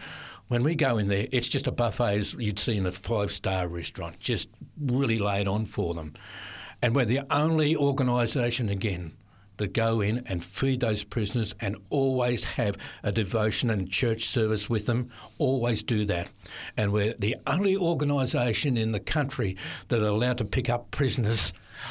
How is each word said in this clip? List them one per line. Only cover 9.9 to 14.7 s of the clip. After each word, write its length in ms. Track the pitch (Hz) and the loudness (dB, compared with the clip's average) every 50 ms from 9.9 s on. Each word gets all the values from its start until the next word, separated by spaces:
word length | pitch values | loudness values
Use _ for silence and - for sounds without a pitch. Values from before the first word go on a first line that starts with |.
| 113 113 | 2 2
in 200 | 101 101 110 123 - | 2 2 0 -2 -2
and 180 | - 95 85 85 | -2 -4 -4 -4
feed 360 | - - - 135 135 135 110 | -6 -4 0 0 0 2 2
those 220 | 120 113 107 - - | 0 0 0 -2 -4
prisoners 500 | - - 117 107 101 - 120 110 - - - | -4 -4 -2 -2 0 0 0 -2 -2 -4 -4
and 160 | 117 101 101 - - - | -4 -4 -4 -6 -6 -4
always 560 | - 147 135 131 131 127 120 123 123 110 - | 0 2 2 2 2 2 2 2 0 0 -2
have 320 | - - - 117 104 101 - - - - - | -2 -2 0 0 0 0 -2 -6 -14 -14 -6
a 80 | - 107 | -4 0
devotion 600 | 98 113 107 87 107 110 107 107 107 - - 120 | 0 0 0 0 0 2 2 2 2 2 2 2
and 200 | 110 101 95 - | 0 0 0 -2
church 360 | - - 131 117 113 117 - | 0 0 2 0 0 0 -2
service 420 | - - 123 110 107 110 104 - | 0 2 2 2 2 2 0 0
with 160 | - | 0